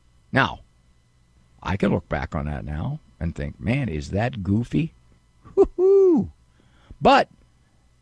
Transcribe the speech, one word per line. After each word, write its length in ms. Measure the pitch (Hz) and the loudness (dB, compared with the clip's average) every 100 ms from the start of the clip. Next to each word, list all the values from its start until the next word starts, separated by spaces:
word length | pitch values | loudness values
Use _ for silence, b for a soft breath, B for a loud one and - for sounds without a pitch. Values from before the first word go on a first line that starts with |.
| _ _ _ | _ _ _
Now, 300 | 131 113 - - _ _ _ _ _ _ _ _ _ | 0 0 -4 -18 _ _ _ _ _ _ _ _ _
I 160 | - - | -6 -2
can 120 | 196 | 0
look 160 | - - | -2 -4
back 280 | 76 67 | -8 -6
on 100 | 78 | -6
that 220 | 71 71 52 | -6 -6 -8
now 340 | 76 123 151 - _ | -8 -6 -8 -12 _
and 160 | 82 | -8
think, 240 | 78 71 - | -6 -10 -6
"Man, 300 | 85 131 120 | -4 -4 -4
is 220 | 78 71 | -6 -4
that 320 | 90 120 135 | -4 -4 -4
goofy?" 500 | 95 101 120 147 160 - _ _ _ _ - | -2 -2 0 -2 -4 -8 _ _ _ _ -6
Woo-hoo! 760 | - 381 - 370 392 381 302 - - _ b b b b b | 0 0 2 4 6 6 4 0 -8 _ b b b b b
But 300 | - 269 - _ _ _ _ _ _ _ | 4 4 2 _ _ _ _ _ _ _